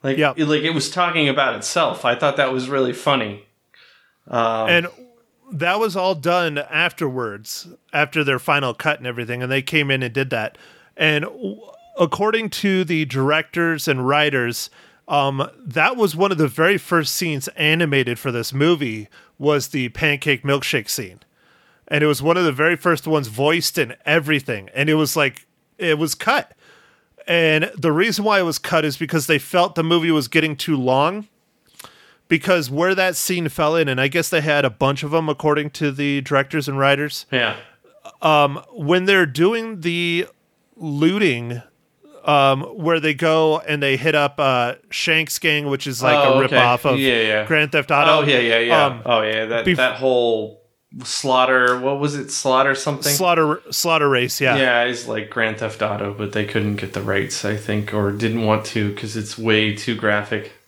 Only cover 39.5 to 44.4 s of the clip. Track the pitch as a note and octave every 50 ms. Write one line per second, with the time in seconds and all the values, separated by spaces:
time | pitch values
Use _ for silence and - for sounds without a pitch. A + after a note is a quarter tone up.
39.5 | A3+ A#3 A3+ A3+ A3 F#3 D#3+ F3 E3+ F3 F3 E3+ E3+ E3+ F3+ - - _ _ _
40.5 | _ _ _ _ _ - F3 D#3 C#3+ C#3+ D#3 E3 F#3 G#3 G#3 E3+ B2+ A#2+ A#2+ A#2+
41.5 | A#2+ A#2+ - _ _ _ _ _ _ _ _ - - - - D3 D3 C#3+ C#3 C#3
42.5 | C3+ C3+ D3 - - A3 D#3+ D#3+ E3+ D#3+ D3 D#3 D3+ C3+ E3 D#3+ D#3 D#3+ D#3+ D#3
43.5 | D#3 D#3+ - - D3+ D3 C#3+ C#3 C3+ B2+ B2 D#3+ D#3 D3+ C#3+ C#3 C#3 -